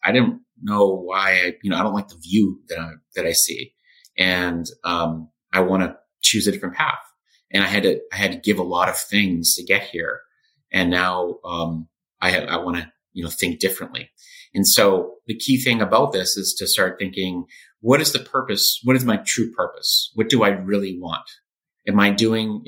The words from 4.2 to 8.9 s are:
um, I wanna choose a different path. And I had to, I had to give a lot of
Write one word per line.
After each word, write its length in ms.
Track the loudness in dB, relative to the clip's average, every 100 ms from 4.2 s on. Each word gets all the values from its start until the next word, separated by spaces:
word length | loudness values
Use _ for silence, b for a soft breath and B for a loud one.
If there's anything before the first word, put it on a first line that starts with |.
| 0 2 0 -4 -8 -8
um, 460 | -4 -2 -2 -6 -12 _ -4
I 100 | 0
wanna 360 | 2 2 0 -6 _ _
choose 260 | 0 2 0
a 40 |
different 240 | -2 -4 -4
path. 240 | -4 -4 -10 _ _ _ _
And 120 | 0
I 40 | 2
had 160 | 2
to, 160 | 2 0 -4
I 20 | -2
had 160 | -2
to 60 | -2
give 220 | 0 0
a 40 |
lot 260 | 0 0
of 80 | 0